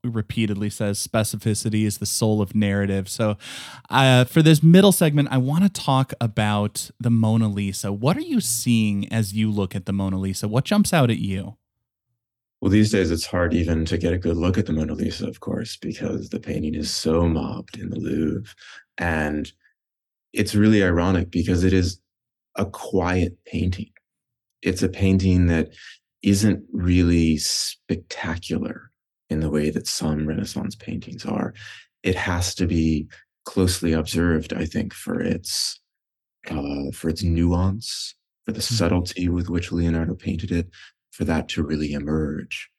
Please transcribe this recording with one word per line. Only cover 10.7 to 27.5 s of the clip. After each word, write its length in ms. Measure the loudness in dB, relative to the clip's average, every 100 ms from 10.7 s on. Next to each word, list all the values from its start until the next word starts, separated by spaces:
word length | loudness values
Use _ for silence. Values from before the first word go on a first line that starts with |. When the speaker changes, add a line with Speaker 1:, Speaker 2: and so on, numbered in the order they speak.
| 2 4
Speaker 1:
out 180 | 4 2
at 80 | 0
you? 380 | -2 -6 -8 -14 _ _ _ _ _ _ _ _ _ _
Speaker 2:
Well, 100 | 4
these 200 | 6 6
days 180 | 4 2
it's 160 | 0 -2
hard 280 | 0 2
even 320 | 2 2 0 0
to 120 | 0
get 160 | 0
a 60 | 0
good 180 | -2 0
look 200 | 0 0
at 100 | 0
the 60 |
Mona 200 | -2 -2
Lisa, 340 | -4 -4 -4 -8
of 120 | -8
course, 380 | -8 -6 -8 -10
because 520 | -10 -6 -6 -6 -6
the 100 | -10
painting 360 | -6 -4 -4 -4
is 180 | -4
so 340 | -4 0 2 2
mobbed 500 | 0 -4 -8 -12 -12
in 120 | -8
the 100 | -6
Louvre. 540 | -4 -2 -2 -4 -10 -20 -20 -20 _ -6
And 540 | -2 0 -2 -4 -6 _ _ _ _ _ _ _ _
it's 200 | -4 0
really 300 | 4 6 6
ironic 480 | 4 2 2 0 0
because 320 | -2 0 2
it 100 | 4
is 260 | 4 2 -4 _ _ _ _ _ -6
a 100 | -6
quiet 680 | -6 -4 -2 0 0 0 -4 -8
painting. 440 | -4 -2 -4 -10 _ _ _ _ _ _ _
It's 220 | -4 -2
a 60 | -2
painting 580 | 2 2 4 4 4 4
that 220 | 2 -2 -8 -20 -20 _ _
isn't 420 | 0 4 2 0 -4
really 680 | -4 2 4 4 4 4 2
spectacular 1500 | -2